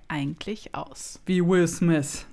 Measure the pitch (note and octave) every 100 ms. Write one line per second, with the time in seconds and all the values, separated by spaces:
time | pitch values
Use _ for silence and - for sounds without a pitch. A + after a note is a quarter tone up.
0 | - D#4+ C#3 D#3+ - A3 - C#3 - -
1 | - - - F3+ F3 F#3 E3+ E3+ E3+ D#3+
2 | C#3 - -